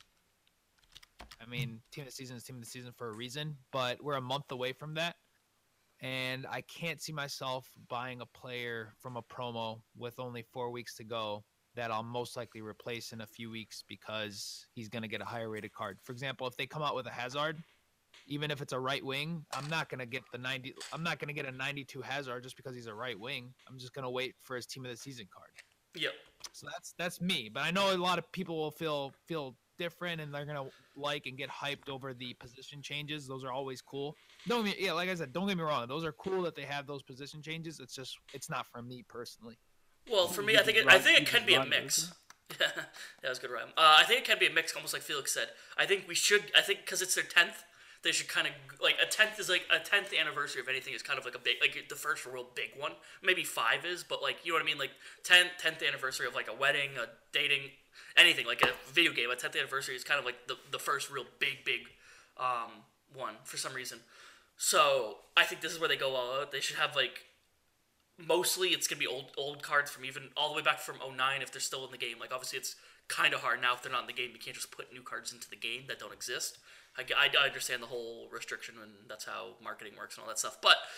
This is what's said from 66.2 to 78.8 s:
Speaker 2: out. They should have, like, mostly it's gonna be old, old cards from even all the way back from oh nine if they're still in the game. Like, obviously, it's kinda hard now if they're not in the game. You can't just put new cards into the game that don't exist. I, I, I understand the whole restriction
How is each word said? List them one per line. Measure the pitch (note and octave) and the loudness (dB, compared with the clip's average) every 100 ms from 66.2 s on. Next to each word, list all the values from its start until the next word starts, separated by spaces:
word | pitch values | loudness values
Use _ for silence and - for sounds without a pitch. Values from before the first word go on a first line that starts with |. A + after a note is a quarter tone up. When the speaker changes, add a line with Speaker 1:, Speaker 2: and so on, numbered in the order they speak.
| B2 C3+ | 0 -2
Speaker 2:
out. | C#3+ | -2
They | C#3 | -4
should | - D3+ | -4 0
have, | D3+ C#3 | 0 4
like, | B2+ - - _ _ _ _ _ _ _ _ - | 2 0 -18 _ _ _ _ _ _ _ _ -8
mostly | D#3+ E3+ F3+ - F#3 | 2 4 4 2 2
it's | D#3 - | 2 0
gonna | D3+ | 0
be | C#3+ | -2
old, | C3 C3+ - | -2 -6 -6
old | C#3 D3 | -6 -6
cards | - D3 C#3+ | 2 2 2
from | - | -4
even | C3 C3+ C3+ - | -10 -10 -8 -2
all | D3+ | -2
the | D3+ | 2
way | |
back | D3+ D3 | 2 2
from | - C3 | -2 -8
oh | C3 | -8
nine | C3 C3 C#3 | 0 0 0
if | B2+ | -4
they're | C3 | -6
still | - C#3 | -4 -4
in | C3 | -8
the | B2+ | -8
game. | B2 A#2 | -8 -8
Like, | A2+ | -8
obviously, | B2+ B2+ C3+ | -6 -6 -6
it's | - - - - - | -8 -12 -18 -16 -6
kinda | - D#3+ C3+ | 2 4 4
hard | C3 A#2+ | 2 2
now | B2+ | 2
if | B2 | 2
they're | C3 | 0
not | B2+ | -4
in | A2 | -4
the | |
game. | A#2+ B2 | -6 -6
You | A2 | -8
can't | - B2 | -12 -8
just | - | -10
put | - C3 | -10 -14
new | B2+ | -14
cards | B2 A#2 A#2 | -10 -10 -10
into | A#2+ - | -12 -14
the | G#2 | -8
game | A#2 A#2+ C3+ | -6 -6 -8
that | A2+ | -10
don't | G#2+ | -10
exist. | G2 - C3 - - - - - - | -10 -6 -4 -4 -8 -20 -20 -16 -8
I, | B2+ C3 | 0 4
I, | C#3+ D3 | 6 6
I | C#3 | 4
understand | C3 C3 B2+ | 2 -4 -4
the | A#2 | -4
whole | B2 A#2 A#2 A2+ | -6 -6 -10 -12
restriction | A#2 - A2+ - A#2 | -12 -8 -10 -10 -14